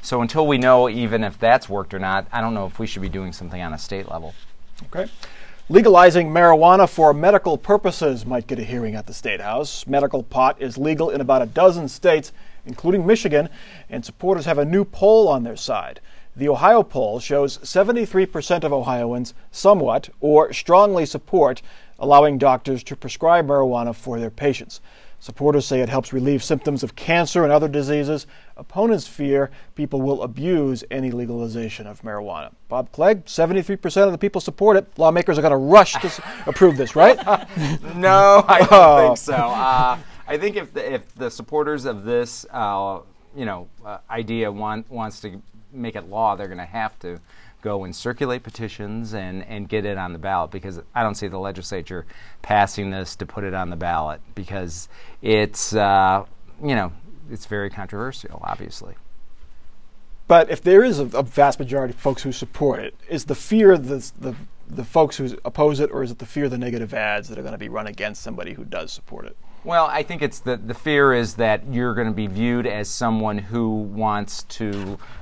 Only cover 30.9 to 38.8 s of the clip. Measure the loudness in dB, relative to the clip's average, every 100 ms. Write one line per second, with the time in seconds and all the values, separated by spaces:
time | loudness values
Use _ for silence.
30.9 | -6 -4 -4 -6 -6 -6 -8 -10 -10 -16
31.9 | -16 -10 -10 -8 -10 -12 _ -8 -6 -6
32.9 | 2 2 2 -4 -2 0 0 -2 -6 -2
33.9 | 4 4 4 -2 -4 -8 2 4 4 2
34.9 | 2 4 4 2 2 4 2 8 8 8
35.9 | 2 -6 -6 -14 -10 -8 6 6 6 -2
36.9 | 6 8 8 2 0 -2 -6 -4 -4 -6
37.9 | 0 6 8 10 8 8 4 10 12